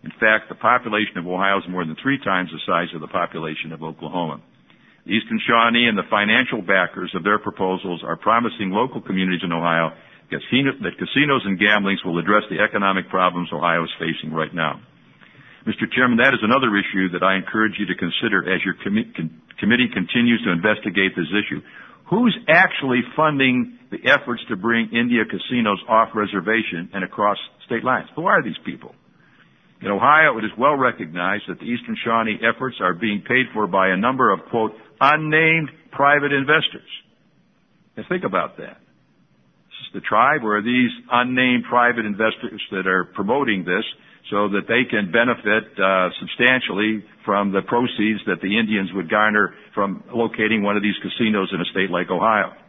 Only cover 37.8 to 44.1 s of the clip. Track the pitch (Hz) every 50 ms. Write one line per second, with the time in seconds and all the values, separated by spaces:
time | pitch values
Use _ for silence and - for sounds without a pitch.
37.8 | _ _ _ - 107 - 175 185 180 117 95 90 76 - - - - - - _
38.8 | _ _ _ _ _ _ _ _ _ _ _ _ _ _ _ _ _ _ - -
39.8 | - - - 98 - - 107 107 120 135 151 151 117 107 104 104 104 117 123 127
40.8 | 123 113 - - - - 123 120 123 127 127 127 127 127 123 120 117 - 127 123
41.8 | 120 120 117 117 110 107 101 95 113 110 104 - - 107 - 101 - - 104 95
42.8 | 92 95 92 92 87 - - - 98 101 123 143 143 120 104 95 85 87 90 98
43.8 | 113 - - _ _ -